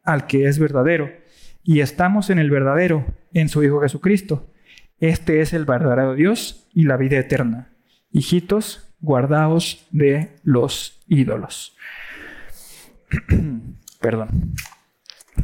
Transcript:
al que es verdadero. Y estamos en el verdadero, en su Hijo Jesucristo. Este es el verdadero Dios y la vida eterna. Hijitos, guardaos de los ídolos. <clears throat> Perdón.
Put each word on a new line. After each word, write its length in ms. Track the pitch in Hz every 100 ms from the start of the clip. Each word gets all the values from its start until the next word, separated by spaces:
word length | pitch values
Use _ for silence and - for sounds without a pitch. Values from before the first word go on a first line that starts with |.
al 220 | - 147 -
que 220 | 139 139
es 100 | 143
verdadero. 540 | 151 135 139 165 143 - _ _ - -
Y 180 | - 156
estamos 480 | 135 - 180 208 196
en 100 | 180
el 100 | 147
verdadero, 560 | 139 135 151 180 156 127 - _
en 160 | 170 156
su 120 | 151
Hijo 180 | 143 143
Jesucristo. 680 | 143 143 190 202 190 147 - _ _ - - -
Este 420 | 160 165 - 156
es 120 | 156
el 120 | 170 143
verdadero 500 | 123 151 123 131 131
Dios 520 | 180 226 - - _
y 100 | 175
la 140 | 151 131
vida 220 | 135 135
eterna. 500 | 127 139 123 117 127 _ _ _ _
Hijitos, 840 | 151 - 175 175 - - - - -
guardaos 880 | 151 131 135 151 156 165 - - _
de 440 | 151 143 143 165 -
los 600 | 175 127 131 - - - -
ídolos. 720 | 151 123 110 92 - - - - - - - - - - - - - - _ -
<clears throat> 880 | - - - 156 117 113 - - -
Perdón. 520 | 117 113 110 - - - - - _ _ - - _ -